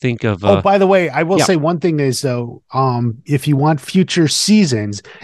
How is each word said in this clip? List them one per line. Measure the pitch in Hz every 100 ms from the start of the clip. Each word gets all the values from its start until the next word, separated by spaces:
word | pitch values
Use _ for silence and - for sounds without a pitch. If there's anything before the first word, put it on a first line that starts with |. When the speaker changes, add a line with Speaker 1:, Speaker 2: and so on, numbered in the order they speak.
Speaker 1:
think | 127 113
of, | 117 95
Speaker 2:
Oh, | 101
Speaker 1:
uh, | 98
Speaker 2:
by | 196 202
the | 190
way, | 196 170
I | 131
will | 165 185
Speaker 1:
yeah. |
Speaker 2:
say | 151 175
one | 151 175
thing | 175 151
is, | 139 123
though, | 139 123 120 - _
um, | 127 135 120 120 113 -
if | 143 147
you | 139
want | 151 156
future | - 190 185 - 151
seasons, | - - 214 175 117 104 101 - -